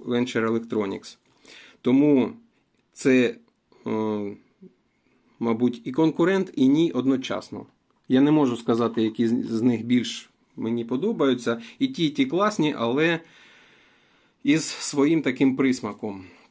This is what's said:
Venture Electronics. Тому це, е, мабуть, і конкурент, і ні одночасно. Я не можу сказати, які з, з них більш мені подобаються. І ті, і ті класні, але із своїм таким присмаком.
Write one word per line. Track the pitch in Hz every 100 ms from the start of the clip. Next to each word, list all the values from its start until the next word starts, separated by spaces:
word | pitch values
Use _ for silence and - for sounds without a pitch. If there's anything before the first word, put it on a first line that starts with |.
| -
Venture | 120 123 117 113
Electronics. | 113 117 110 98 95 - - _ _ - - - _
Тому | 123 135 147 135 113 - _ _ _ _ _
це, | - 139 127 120 - _ _ _ _ 117
е, | 110 110 104 101 104 _ _ 185 _ _ _ _ _ _ -
мабуть, | 117 110 123 120
і | -
конкурент, | 135 160 156 170 196 185
і | - 131
ні | 147 170
одночасно. | 127 127 131 - 101 - 104 110 _ _ _ -
Я | 127
не | 147
можу | 151 135 113
сказати, | - 117 117 113
які | 110 110 117
з, | 120 113
з | 113
них | 127 113
більш | 120 123 110 - - _ _ -
мені | 110 117
подобаються. | 117 131 202 190 139 120 120 117 - -
І | 135
ті, | 151 156
і |
ті | 143 131
класні, | 170 208 208 151 -
але | 117 135 165 165 - - - - _ _ _ _ _ _ _ _
із | 139 156
своїм | - - - 143 147 160
таким | 135 127 135 135
присмаком. | 135 127 107 104 107 95 95 - _